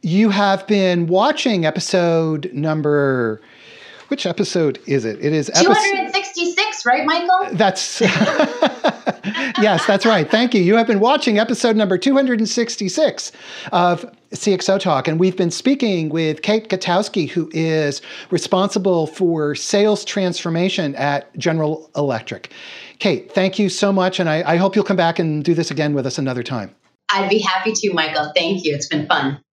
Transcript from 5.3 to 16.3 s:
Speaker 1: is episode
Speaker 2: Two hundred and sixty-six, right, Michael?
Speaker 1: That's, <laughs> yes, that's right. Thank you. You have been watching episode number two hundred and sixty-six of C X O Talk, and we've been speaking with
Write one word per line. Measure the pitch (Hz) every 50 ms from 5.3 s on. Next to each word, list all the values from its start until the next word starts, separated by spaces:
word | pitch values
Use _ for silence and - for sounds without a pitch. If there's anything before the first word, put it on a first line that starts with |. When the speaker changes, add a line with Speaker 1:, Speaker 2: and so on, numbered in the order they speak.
| 156
Speaker 1:
is | 156 143 -
episode | - - 311
Speaker 2:
Two | 370 403
hundred | 427 427 403 403 381 370
and | - -
sixty-six, | 392 381 - - 339 349 349 349 - 415 440 415 - -
right, | 240 247 262 247
Michael? | 294 320 349 349 349 370 370 381 - - 170
Speaker 1:
That's, | 214 196 185 - - - - -
<laughs> | 233 190 185 165 220 - 605 508 311 - 480 480 466 285 - - - - - - - - - - - 196 214 330 277 269 233 -
yes, | 214 214 196 196 202 -
that's | 202 196 -
right. | 226 226 190 156 -
Thank | - 220 240 247 254
you. | 214
You | 180 170 208
have | 233 233
been | 226 233 196
watching | 202 240 285 294 - - 214 202
episode | 220 214 254 - - 240 220
number | 214 214 190 185 180
two | - 269 277
hundred | 269 277 254 247 220
and | 220 208
sixty-six | - - 233 226 - - 208 185 180 - 208 202 - - - - - - - - - - - -
of | - 180 175 175 175 165 - - - _ _ _ -
C | - - 214 196
X | 180 - -
O | 190 196
Talk, | - 185 156 135 127 170
and | 156 160
we've | 180 190 180
been | - 190 170
speaking | 165 - - 254 285 277 254 226 196 170 160 156
with | 151 165 165 156